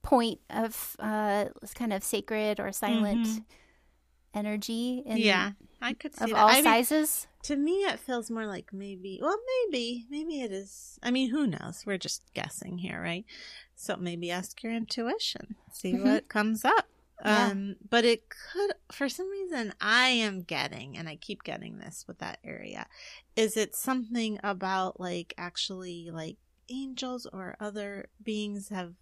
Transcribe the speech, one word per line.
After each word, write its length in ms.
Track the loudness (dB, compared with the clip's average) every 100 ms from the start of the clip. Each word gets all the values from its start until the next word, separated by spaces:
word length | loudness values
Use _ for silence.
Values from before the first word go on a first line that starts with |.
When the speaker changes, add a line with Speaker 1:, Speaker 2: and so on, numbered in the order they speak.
Speaker 1:
point 380 | 6 6 6 -2 -6
of, 480 | -2 -2 -4 -10 -6
uh, 480 | -4 0 2 2 0 -6 -16
kind 180 | -4 -2
of 100 | -2
sacred 580 | -2 -2 -2 0 0 0
or 120 | -2
silent 540 | -2 2 4 4 2 0
Speaker 2:
Mm-hmm. 120 | -2 -8 -20 _ _ _ _ _ _ _
Speaker 1:
energy 680 | -4 -2 -2 -2 -2 -2 -2 0
in 120 | 4
Speaker 2:
Yeah, 340 | 6 4 2 -4 -20 _
I 140 | -6
could 200 | -4 -10
see 100 | -4
Speaker 1:
of 60 | 2
Speaker 2:
that. 60 | 10
Speaker 1:
all 120 | 10
Speaker 2:
I 40 | 12
mean, 80 |
Speaker 1:
sizes. 640 | 10 8 6 4 2 -2 -6 _
Speaker 2:
to 120 | -4 0
me, 160 | 2 2
it 140 | 0 -2
feels 320 | -2 -4 -2
more 160 | -4 -4
like 260 | -6 -8
maybe, 460 | -12 -10 -10 -10 -4
well, 160 | -2 -2 0 0
maybe, 420 | 2 0 -2 -4 -6
maybe 320 | -6 -4 -4
it 100 | -4
is. 460 | -6 -8 -16 -20 -8
I 80 | 0
mean, 200 | 2 2
who 160 | 2 2
knows? 380 | 0 -6 -8 -4
We're 100 | -4
just 240 | -4 -8 _
guessing 440 | -8 -8 -8 -10 -6
here, 220 | -6 -6
right? 240 | -4 -6 -8 -18 -18 -18 -20
So 220 | -12 -6 -4
maybe 340 | -4 -4 -4
ask 320 | -4 -6 -8
your 100 | -4
intuition, 840 | -4 -2 -4 -2 -2 -4 -6 -12 -16 -16
see 220 | -6 0
Speaker 1:
Mm-hmm. 100 | 4
Speaker 2:
what 240 | 4 4 2
comes 360 | 0 2 2
up. 220 | 4 4 2 _ _ -4
Speaker 1:
Yeah. 240 | 4 6 6
Speaker 2:
Um, 260 | 2 -4 -8 2
but 160 | 4
it 200 | 6 4 _
could, 440 | -18 -8 -2 -2 -2 _
for 160 | -4 -4
some 220 | -2 -6
reason, 420 | -6 -4 -2 -4 -2
I 280 | 4 6 6
am 340 | 6 2 -2
getting, 560 | -4 -2 -2 -6 -10 -10
and 100 | -10
I 80 | -10
keep 260 | -10 -10
getting 340 | -8 -8 -10 -12
this 260 | -14 -14 -14
with 120 | -10
that 220 | -10 -10
area, 420 | -12 -12 -12 -12 -12 -14 -18 -20 _ 2
is 200 | 2 2
it 180 | -2
something 640 | -2 -2 -2 0 -2 0 -2
about, 560 | -2 -2 0 0 0 -4
like, 320 | -6 -6 -6 -10
actually, 720 | -8 -4 -6 -6 -10 -10 -10
like, 240 | -8 -8 -12 _ _ -10
angels 560 | -8 -6 -6 -6 -8 -10
or 240 | -10 -10 -8
other 520 | -8 -6 -8 -10 -14 _
beings 460 | -4 -2 -2 -6 -6
have 240 | -6 -8 -12